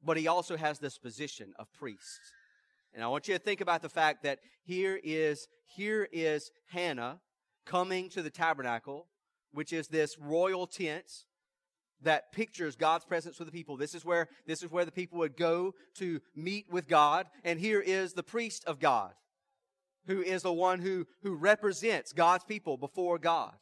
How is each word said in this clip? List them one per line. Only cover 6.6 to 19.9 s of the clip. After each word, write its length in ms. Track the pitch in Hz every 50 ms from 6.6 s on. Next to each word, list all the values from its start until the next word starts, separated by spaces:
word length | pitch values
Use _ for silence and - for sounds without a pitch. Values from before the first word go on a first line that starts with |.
| _ _
Hannah 540 | 175 175 175 175 147 127 117 120 143 185 _ _ _ _ _ _ _ _ _
coming 440 | - - 180 180 185 185 185 185 185
to 120 | - 190
the 80 | 170 151
tabernacle, 800 | - - 175 165 160 143 131 123 117 113 - - 139 147 175 _ _ _ _ _ _ _ _ _
which 200 | _ 143 156 -
is 160 | 170 165 151 -
this 300 | 156 160 151 147 - 160
royal 480 | 151 147 151 165 180 190 190 180 180 175
tent 580 | - - 190 160 151 170 - - - - - _ _ _ _ _ _ _ _ _ _ _ _ _ _ _
that 320 | 131 160 156 147 - _ -
pictures 420 | - 226 220 _ - 180 156 131
God's 300 | 113 160 156 160 170 -
presence 340 | - 185 170 151 170 143 -
with 80 | 170 160
the 60 | 151
people. 240 | 170 160 147 147 127
This 180 | 143 147 160
is 80 | 175 160
where, 240 | 170 175 170 165 160 - - _
this 160 | 151 160 151
is 80 | 175 170
where 140 | 151 175 175
the 80 | 165
people 280 | - - 180 175 - 175
would 180 | 165 151 135 -
go 360 | 175 165 165 175 180 190 190 - - _ _
to 240 | - 190 180 165 147 _ _ _
meet 300 | 147 156 180 196 208 202 _
with 200 | 175 180 170 131
God. 380 | 170 156 151 147 147 170 - - _ - -
And 120 | 170 170 160
here 220 | 175 220 220 202
is 320 | 196 180 190 190 190 180
the 120 | - 175 165
priest 420 | - - 233 233 226 - - -
of 140 | - 160 135
God, 340 | 156 151 131 113 98 92 - _ _ _ _ _ _ _ _ _ _ _ _ _ _ _